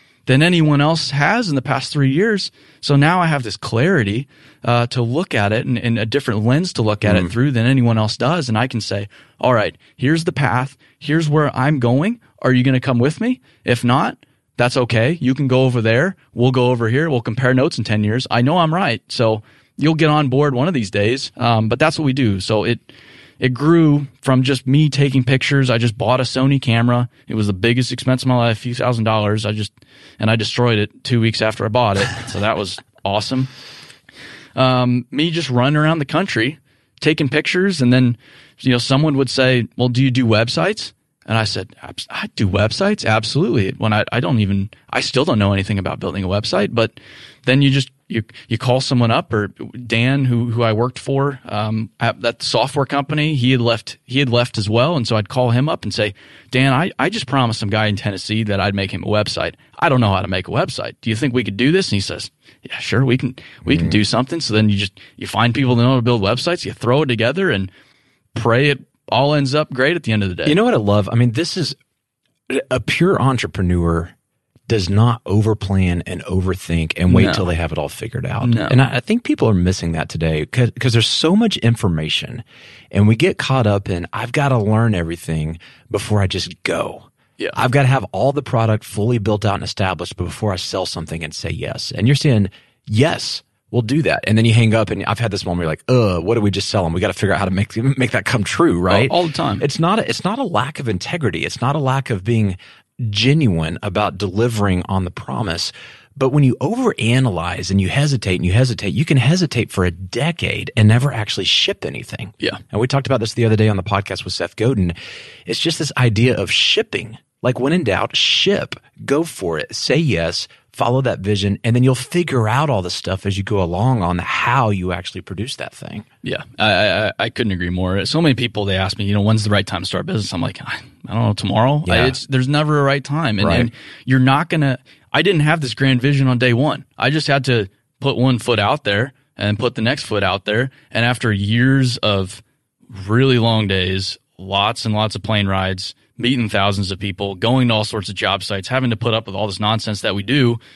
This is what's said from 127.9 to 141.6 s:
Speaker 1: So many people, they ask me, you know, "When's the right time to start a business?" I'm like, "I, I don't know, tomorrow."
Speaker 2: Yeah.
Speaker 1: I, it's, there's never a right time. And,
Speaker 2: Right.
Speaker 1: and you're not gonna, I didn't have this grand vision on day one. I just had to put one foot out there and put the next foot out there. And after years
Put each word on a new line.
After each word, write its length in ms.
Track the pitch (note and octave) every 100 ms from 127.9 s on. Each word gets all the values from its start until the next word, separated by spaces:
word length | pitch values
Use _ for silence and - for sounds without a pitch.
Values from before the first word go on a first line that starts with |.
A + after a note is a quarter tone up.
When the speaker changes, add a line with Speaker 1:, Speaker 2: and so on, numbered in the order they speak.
| G2
Speaker 1:
So 160 | F2 D#3
many 140 | E3+
people, 320 | B2 A#2+ - G2+
they 100 | F#2+
ask 220 | F#2+ -
me, 80 | G2+
you 80 |
know, 80 | G#2
"When's 200 | G2+ A2
the 40 | G#2
right 160 | G#2 F#2
time 140 | F2
to 40 | F2
start 160 | F#2
a 20 |
business?" 300 | - - G2
I'm 80 | F2+
like, 180 | G#2 G2
"I, 200 | - - - _ -
I 60 |
don't 80 | G#2+ A2+
know, 40 |
tomorrow." 500 | G2+ G2 - B2 D3 -
Speaker 2:
Yeah. 80 |
Speaker 1:
I, 120 | - C3
it's, 180 | C3 -
there's 200 | C3 B2+
never 320 | D3 D3+ D3+
a 40 |
right 200 | C#3 C#3
time. 360 | C3 D3 B2+ G#2
And, 100 | G2
Speaker 2:
Right. 120 | E2+
Speaker 1:
and 120 | A2+ - - -
you're 160 | - C3
not 300 | B2+ C3+ E3+
gonna, 280 | E3 C#3 B2+ _ - _
I 120 | C#3
didn't 180 | E3 F3
have 220 | D3+ E3
this 100 | C3+
grand 300 | A2 C3+ B2+
vision 260 | C3 C#3+ C3+
on 80 | B2
day 140 | B2+
one. 320 | A#2 D3+ - - -
I 100 | B2
just 180 | D3+ D3
had 180 | C#3 C3
to 220 | A#2+ F#2+ _ _ _
put 180 | C3+ -
one 200 | B2+ A#2+
foot 200 | - A2+
out 260 | G2+ D3+
there 300 | G#2 G2+ C3 _ _ -
and 200 | G#2 G#2
put 180 | B2 A#2
the 60 |
next 200 | A2+ C#3+
foot 180 | - G#2+
out 220 | F#2+ G2
there. 260 | - G#2+ C3+ _ _
And 160 | - A#2+
after 260 | B2 A#2
years 640 | G2+ G2+ A#2